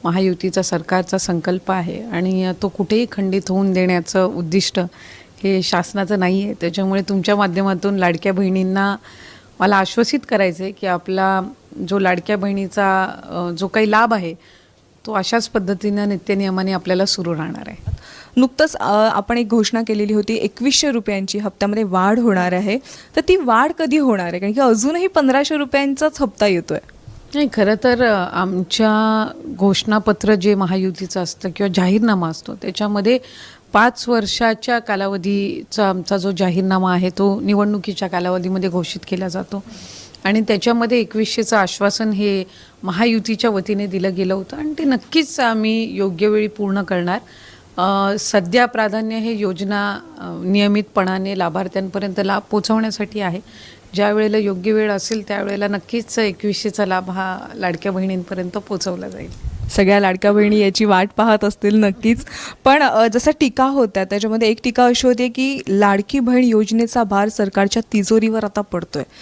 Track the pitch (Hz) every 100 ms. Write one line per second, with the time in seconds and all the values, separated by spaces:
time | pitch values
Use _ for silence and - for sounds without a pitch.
0 | 170 180 190 175 190 190 180 175 - 185
1 | 175 190 - 170 170 185 - 185 170 175
2 | 233 170 185 185 185 180 202 - 185 220
3 | 233 - 196 190 190 185 196 185 185 175
4 | 165 190 185 - 165 190 - 196 180 -
5 | - - - - 196 190 175 180 175 202
6 | 190 208 180 190 202 - 170 170 190 190
7 | 190 196 175 208 202 175 196 185 202 196
8 | 180 165 196 190 196 190 185 190 196 196
9 | - - - - - - 190 202 190 -
10 | 233 285 - 208 190 170 190 196 190 175
11 | 185 190 190 190 185 - _ - 180 196
12 | 185 180 - 208 202 196 190 208 196 190
13 | 190 - - 175 175 170 185 220 214 214
14 | 233 220 170 165 - - _ _ _ _
15 | - 214 185 233 220 220 185 196 208 202
16 | 208 190 - 196 196 190 190 185 185 185
17 | 196 - 170 156 156 - - - - -
18 | - - - - 254 - 311 - 113 208
19 | 220 - 202 233 220 226 208 226 220 208
20 | 208 214 202 226 202 - 247 254 294 233
21 | 208 196 196 208 214 - 247 208 208 185
22 | 190 233 233 185 180 180 208 240 - -
23 | - - - 370 262 226 294 339 320 302
24 | 262 202 175 175 196 220 269 226 262 339
25 | 370 339 269 262 285 302 277 277 277 269
26 | 302 302 262 - 208 175 165 156 - -
27 | - - - 285 285 - 202 220 254 240
28 | 240 202 175 175 185 180 180 - 220 214
29 | 220 220 214 - - 180 196 190 - 214
30 | 208 208 208 208 190 196 180 190 190 175
31 | 185 190 170 - 190 160 202 180 180 208
32 | 226 190 165 160 - - - 175 208 208
33 | 202 254 - - - - _ 208 233 -
34 | - 240 208 - 233 220 - 233 233 196
35 | 196 196 185 202 196 - - - 196 185
36 | 165 202 190 180 185 175 190 190 185 180
37 | 180 180 196 196 196 202 208 208 190 185
38 | 190 180 180 185 180 190 185 180 160 -
39 | - 185 185 185 180 196 - 220 - -
40 | - - - 214 220 208 240 233 233 240
41 | 214 214 220 - 220 220 185 - 202 -
42 | 220 202 208 196 185 - - - 185 180
43 | 233 226 220 220 240 202 185 202 202 185
44 | 190 185 185 190 185 285 302 302 294 254
45 | - 320 294 - 240 220 220 226 226 185
46 | 196 165 208 214 214 214 202 196 190 180
47 | 175 190 - - - - - - 185 196
48 | 196 208 - 208 175 240 240 233 214 214
49 | 220 226 220 220 202 175 196 208 202 202
50 | - - 180 170 185 202 202 208 208 -
51 | 185 190 190 190 170 170 185 190 190 196
52 | 196 185 190 196 - 208 - 220 220 214
53 | 208 214 190 180 - - - - - 190
54 | 202 214 214 214 202 185 190 214 214 196
55 | - 220 202 202 202 202 202 202 - 233
56 | 226 - 214 185 208 196 208 - 196 185
57 | 185 185 190 185 - - 185 165 196 185
58 | 190 185 175 185 180 208 196 190 196 180
59 | - 185 - - - - - - 196 202
60 | 196 185 208 208 208 214 196 190 214 185
61 | 196 - 226 214 208 - 202 214 208 185
62 | 220 233 - - - - 262 285 269 220
63 | 226 226 294 302 269 233 262 277 220 196
64 | 190 202 214 226 220 226 247 233 247 247
65 | 254 233 247 240 269 269 - 196 208 196
66 | 202 277 240 247 247 220 208 226 226 247
67 | 214 196 208 214 196 196 196 226 - 214
68 | 190 220 220 220 214 208 208 175 - 151
69 | 127 -